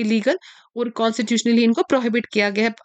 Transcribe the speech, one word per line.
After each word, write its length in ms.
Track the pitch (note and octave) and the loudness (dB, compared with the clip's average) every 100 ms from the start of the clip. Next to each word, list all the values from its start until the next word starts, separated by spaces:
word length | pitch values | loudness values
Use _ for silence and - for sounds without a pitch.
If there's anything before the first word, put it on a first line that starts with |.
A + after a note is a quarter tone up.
illegal 340 | G#3+ A3 A3 F4+ - - _ A#3 | -2 0 0 -2 -6 -20 _ -8
और 160 | A#3+ A#3 | -6 -2
constitutionally 640 | A3+ A3 A3 A3+ A#3 A#3 | -2 -2 -2 0 2 4
इनको 200 | A#3 A#3 | 4 2
प्रोहिबिट 440 | F4+ C4 A#3 A3+ - | 0 0 0 -4 -4
किया 180 | G#3 G3+ | -2 -2
गया 140 | G3 | 0
है, 100 | A3+ A3 | -2 -2